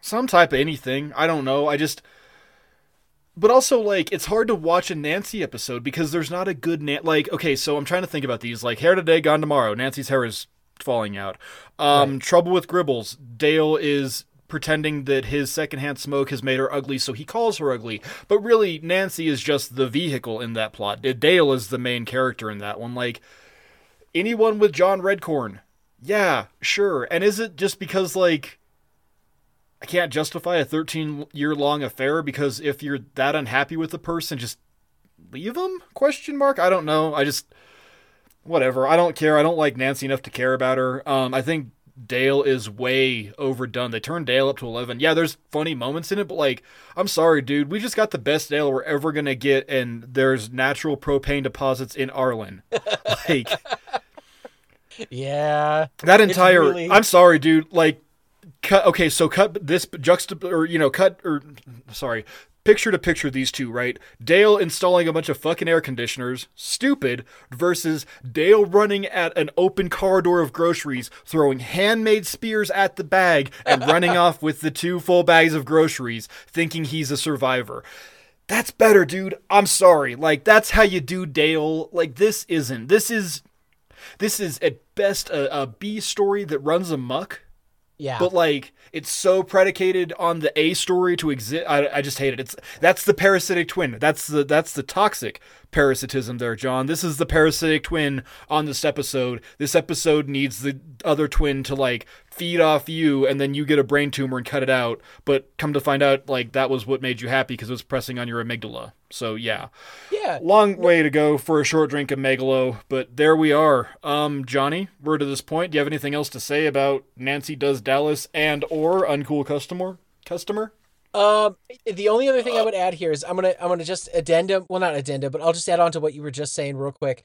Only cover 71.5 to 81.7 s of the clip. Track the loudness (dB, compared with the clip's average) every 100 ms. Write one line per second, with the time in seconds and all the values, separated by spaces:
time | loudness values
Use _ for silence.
71.5 | 2 -4 0 2 2 2 2 0 -8 -4
72.5 | -2 0 2 0 0 0 2 4 4 2
73.5 | -6 2 2 4 2 4 4 4 2 -4
74.5 | -2 -4 -4 -4 -4 2 4 6 6 6
75.5 | 2 0 2 2 0 -8 -10 -12 -20 -12
76.5 | -4 -4 -2 -4 -4 -4 -4 -2 -2 0
77.5 | 0 -4 -12 -16 -20 -20 _ _ _ _
78.5 | -4 -4 4 6 6 2 -4 -8 -10 _
79.5 | 4 4 6 8 8 4 -2 0 0 6
80.5 | 6 6 4 4 4 -4 -6 -6 0 0
81.5 | 2 0